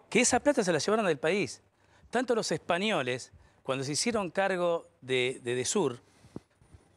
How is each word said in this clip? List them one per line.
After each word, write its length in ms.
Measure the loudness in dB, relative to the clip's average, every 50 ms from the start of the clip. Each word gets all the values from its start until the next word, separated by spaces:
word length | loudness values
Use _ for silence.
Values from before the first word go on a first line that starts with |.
| -10 -2
que 120 | 0 2
esa 180 | 2 4 2 2
plata 240 | 2 2 2 2 2
se 80 | 2 2
la 60 | 0
llevaron 260 | 2 2 0 2 2
del 140 | 0 0 0
país. 420 | 0 0 0 0 -2 -4 -6 -14 _ _ _ _ _ _ _ -20 -14 -4
Tanto 240 | -2 -2 0 0 0
los 180 | 0 0 -2
españoles, 800 | -4 -4 0 0 0 0 2 0 0 0 0 -2 -4 -4 -6 -14 -20 -20 -20 -20 _ _
cuando 240 | -6 -4 -4 -4 -2
se 80 | -4 -2
hicieron 360 | -2 -2 0 0 -2 -2 -2
cargo 580 | -2 0 0 0 0 0 0 0 0 -2 -4 -10 _ _
de, 380 | -6 -2 0 0 0 0 -2 -4 -4
de, 120 | -4 -2
de 80 | -2 -2
Sur, 360 | 0 0 0 0 0 -2 -6 -14 _ _ _ -20 -18 -18 -18 _ _ _ _ _ _ -20 -20 _ _ _